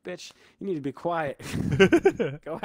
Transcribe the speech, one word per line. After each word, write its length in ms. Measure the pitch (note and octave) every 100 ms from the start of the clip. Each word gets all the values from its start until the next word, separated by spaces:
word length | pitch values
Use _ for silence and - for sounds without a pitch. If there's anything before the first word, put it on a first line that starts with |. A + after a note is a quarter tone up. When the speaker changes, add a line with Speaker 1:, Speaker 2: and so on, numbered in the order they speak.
Speaker 1:
"Bitch, 300 | - F3 - - - -
you 80 | G3
need 80 |
to 60 | D#3+
be 100 | C#3
quiet." 460 | - E3+ E3 D3 -
<laughs> 1000 | - - - - - E4 F#4+ - D#3+ C#3+
Speaker 2:
<laughs> 40 |
Speaker 1:
Go 140 | D3 F3